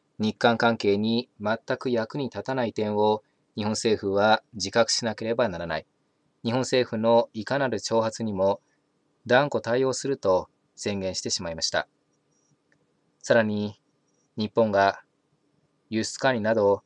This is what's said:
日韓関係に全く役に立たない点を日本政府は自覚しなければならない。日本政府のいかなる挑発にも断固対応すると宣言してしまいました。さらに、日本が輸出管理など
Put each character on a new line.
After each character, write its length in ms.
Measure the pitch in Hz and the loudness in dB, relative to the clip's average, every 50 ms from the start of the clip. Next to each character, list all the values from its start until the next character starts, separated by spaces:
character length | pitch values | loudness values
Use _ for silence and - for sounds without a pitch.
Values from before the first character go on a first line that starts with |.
| _ _ _ | _ _ _
日 160 | - 107 107 - | -4 -4 -4 0
韓 200 | - - 120 117 | 2 2 2 2
関 200 | 113 120 117 117 | 4 2 0 0
係 200 | 110 - 101 101 | 2 2 2 2
に 320 | 101 107 113 117 117 123 - _ - | 2 0 0 -2 -2 -4 -6 _ -6
全 160 | 104 107 113 - - - 131 | -4 -4 -4 -2 -4 -6 -6
く 120 | 123 - 135 | -4 -4 -2
役 280 | 123 113 110 - - | -2 -2 -2 -4 -6
に 80 | 147 135 | -8 -8
立 180 | 120 - 101 - | -6 -8 -8 -8
た 120 | - 135 | -6 -4
な 100 | 131 120 | -4 -4
い 60 | 110 | -4
点 240 | - - 107 107 107 | -2 -4 -4 -2 0
を 260 | 104 107 107 107 107 - _ _ _ _ _ _ | 2 2 2 2 0 -4 _ _ _ _ _ _
日 60 | 110 104 | -6 -4
本 100 | 107 110 | -4 -2
政 260 | - - 117 107 95 | -2 0 0 0 0
府 140 | - 98 95 | 0 0 2
は 300 | 101 104 110 110 - - _ - | 2 4 4 4 2 0 _ -12
自 180 | 101 90 95 | -10 -8 0
覚 200 | - 117 113 - | 2 2 2 2
し 120 | - - 120 | 0 -2 -2
な 100 | 113 104 | -4 -6
け 120 | - 110 | -4 -4
れ 100 | 113 117 | -4 -2
ば 140 | 113 120 107 | 0 -2 -2
な 80 | 87 | -2
ら 100 | 85 85 | -6 -6
な 120 | 82 80 80 | -6 -6 -6
い。 60 | - _ _ _ _ _ _ _ _ _ _ _ - | -8 _ _ _ _ _ _ _ _ _ _ _ -6
日 60 | 117 120 | -2 -2
本 80 | 131 | -2
政 280 | 123 - 135 127 120 - | -2 0 0 0 0 0
府 80 | 120 | -2
の 320 | 110 110 117 117 117 117 - - | 0 2 4 4 4 4 2 -4
い 100 | 110 101 | -10 -6
か 160 | - 131 143 | -4 -2 -2
な 80 | 139 | -2
る 120 | 127 113 101 | -2 -4 -6
挑 220 | - - 113 113 | -4 0 0 0
発 220 | 110 113 - - 117 | 0 0 -4 -4 -6
に 80 | 110 | -4
も 300 | 101 92 95 98 98 - _ _ _ _ _ _ _ _ _ _ _ _ _ | -2 0 0 0 0 -2 _ _ _ _ _ _ _ _ _ _ _ _ _
断 240 | 110 - 131 147 143 | 2 4 4 4 2
固 120 | - 117 | -2 -4
対 220 | - 113 117 127 131 | -2 0 0 2 2
応 80 | 131 | 0
す 160 | 123 - - | 0 -2 -4
る 80 | 139 139 | -4 -4
と 320 | 131 - 101 92 90 76 - _ _ _ _ _ | 0 2 2 2 2 0 -4 _ _ _ _ _
宣 240 | - - 107 101 98 | -8 -6 -4 -4 -4
言 140 | 95 92 90 | -4 -4 -6
し 60 | - | -6
て 80 | - 117 | -6 -6
し 140 | - - 90 | -6 -6 -6
ま 80 | 85 | -8
い 40 | 82 | -6
ま 60 | 80 | -4
し 80 | - - | -4 -2
た。 200 | - 85 - - _ _ _ _ _ _ _ _ _ _ _ _ _ _ _ _ _ _ _ _ _ _ _ _ _ _ | -2 -2 -2 -4 _ _ _ _ _ _ _ _ _ _ _ _ _ _ _ _ _ _ _ _ _ _ _ _ _ _
さ 120 | - - 107 | -2 2 2
ら 100 | 113 110 | 2 2
に、 380 | 107 104 104 104 104 101 _ _ _ _ _ _ _ _ _ _ _ _ | 2 -2 -2 -4 -6 -8 _ _ _ _ _ _ _ _ _ _ _ _
日 120 | - 110 104 | -6 -6 -2
本 220 | - 117 113 107 | 0 0 2 4
が 320 | 98 98 98 98 - - - _ _ _ _ _ _ _ _ _ _ _ _ _ _ _ _ _ | 4 4 4 4 2 0 -8 _ _ _ _ _ _ _ _ _ _ _ _ _ _ _ _ _
輸 160 | 110 110 107 | -4 -4 -4
出 120 | - - | -4 -4
管 180 | - - 135 127 | -2 0 0 0
理 60 | 113 | 0
な 140 | 104 110 117 | 0 0 2
ど 280 | 113 101 101 101 98 - | 4 4 4 2 2 -2